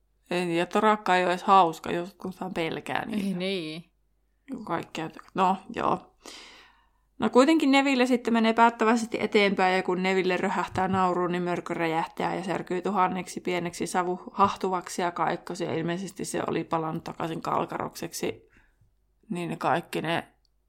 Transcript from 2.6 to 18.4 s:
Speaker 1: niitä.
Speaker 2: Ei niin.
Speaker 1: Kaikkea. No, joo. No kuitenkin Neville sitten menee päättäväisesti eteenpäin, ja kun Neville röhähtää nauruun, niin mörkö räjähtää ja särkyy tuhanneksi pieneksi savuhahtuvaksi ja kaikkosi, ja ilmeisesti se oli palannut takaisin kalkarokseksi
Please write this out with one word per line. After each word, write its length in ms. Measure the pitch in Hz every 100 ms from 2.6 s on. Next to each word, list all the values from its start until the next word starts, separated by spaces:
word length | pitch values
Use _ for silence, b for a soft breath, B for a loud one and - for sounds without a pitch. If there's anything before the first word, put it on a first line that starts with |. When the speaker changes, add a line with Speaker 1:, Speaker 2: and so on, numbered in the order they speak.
| 165 - - - -
Speaker 1:
niitä. 220 | 208 196
Speaker 2:
Ei 60 |
niin. 560 | 180 185 190 156 160 - _ _ _ _ _ - -
Speaker 1:
Kaikkea. 460 | 214 165 - - 160 - -
No, 240 | 175 185 190 - -
joo. 400 | - - - _ B B B B B B B B _ -
No 100 | 220
kuitenkin 420 | 247 277 320 285
Neville 340 | 277 277 254 254
sitten 280 | 247 240
menee 200 | 226 226
päättäväisesti 640 | 226 233 233 220 233 226 -
eteenpäin, 540 | 208 214 202 196 185 185
ja 80 |
kun 200 | 185 180
Neville 340 | 185 190 185 180
röhähtää 500 | 190 196 180 - 190
nauruun, 440 | 190 185 180 175
niin 120 | 175
mörkö 300 | 175 175 -
räjähtää 640 | 170 165 160 170 - 175 170
ja 80 |
särkyy 380 | 185 165 165 185
tuhanneksi 580 | 185 202 185 190 175 -
pieneksi 460 | - 175 175 - 175
savuhahtuvaksi 1120 | 185 175 185 - - 196 - 190 180 - -
ja 100 | 175
kaikkosi, 520 | 175 165 170 - 175
ja 100 | - 160
ilmeisesti 500 | 165 175 185 - 160
se 160 | 170 -
oli 160 | 165
palannut 400 | 165 165 160 165
takaisin 380 | - 160 165 165
kalkarokseksi 1080 | 156 170 165 - - - 170 - - -